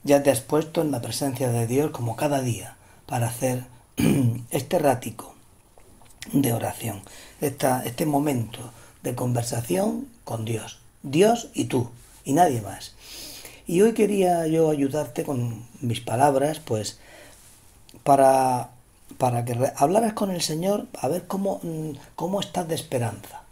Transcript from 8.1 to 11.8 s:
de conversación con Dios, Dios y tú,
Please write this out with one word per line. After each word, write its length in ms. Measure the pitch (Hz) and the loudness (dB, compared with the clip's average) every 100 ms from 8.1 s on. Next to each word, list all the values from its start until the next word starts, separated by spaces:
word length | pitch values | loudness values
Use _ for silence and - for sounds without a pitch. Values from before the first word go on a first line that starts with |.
| 143 147 127 107 - - - - - | 0 0 -2 -4 -8 -16 -18 -20 -10
de 100 | - | -8
conversación 920 | 123 127 120 117 117 120 180 208 233 - - | -4 -2 -2 -2 -4 -2 0 0 -2 -10 -18
con 200 | - 113 | -10 -8
Dios, 360 | 113 110 - - - _ | -4 -6 -6 -18 -20 _
Dios 460 | 147 143 208 233 - | -2 4 4 4 -4
y 120 | - 120 | -4 -2
tú, 240 | 135 | -2